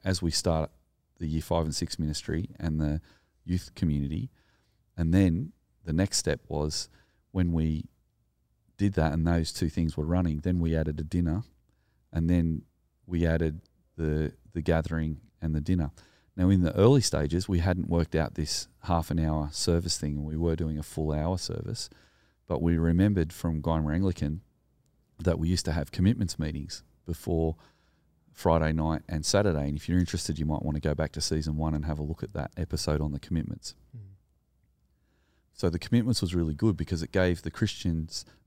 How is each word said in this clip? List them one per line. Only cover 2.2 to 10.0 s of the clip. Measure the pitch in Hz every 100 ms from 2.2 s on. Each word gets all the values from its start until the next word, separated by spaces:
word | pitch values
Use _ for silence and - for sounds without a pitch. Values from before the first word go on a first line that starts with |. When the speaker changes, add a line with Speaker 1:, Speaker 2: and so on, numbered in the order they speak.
| - 80 - -
Speaker 1:
and | 82 78
the | 76 76 - _ _ _ -
youth | 90 - -
community. | 85 71 69 82 127 _ _ _ _ _ _ -
And | 82
then | 92 92 82 156 - _ _ 80
the |
next | 80 98 -
step | - 73 -
was | 73 78 - - _ _ _ _
when | 95 87
we | 82 80 78 - _ _ _ _ _ _ _ _ -
did | 101
that | 95 78
and | 76 82
those | 85 80
two | - 80
things | - 82
were | 78